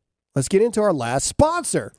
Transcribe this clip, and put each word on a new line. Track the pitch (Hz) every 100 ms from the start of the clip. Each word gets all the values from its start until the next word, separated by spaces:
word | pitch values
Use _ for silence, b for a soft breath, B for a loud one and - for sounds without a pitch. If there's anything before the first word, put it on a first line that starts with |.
| _ _ _
let's | 139 135
get | 190
into | 233 214
our | 208
last | 151 117 131 -
sponsor. | - 294 349 - 156 104